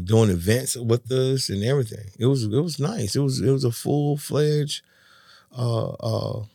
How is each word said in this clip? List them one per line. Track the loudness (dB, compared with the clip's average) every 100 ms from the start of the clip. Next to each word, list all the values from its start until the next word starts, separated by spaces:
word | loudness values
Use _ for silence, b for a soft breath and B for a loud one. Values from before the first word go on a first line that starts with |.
doing | 4 6 6
events | 4 2 2 0
with | -4 0 0 0
us | 0 0 0 -2
and | -2
everything. | 0 0 -2 -8 -12 0
It |
was, | 2 2
it | 0
was | 0 -2 -2
nice. | -4 -2 -2
It | 0
was, | 0 0
it | 2
was | 2
a | 0
full-fledged, | -2 -2 0 0 -2 -2 0 2 0 -2 -6 _ b b b b b b -4
uh, | -2 0 -2
uh, | -4 -4 -2 -4 -6
in-, | -10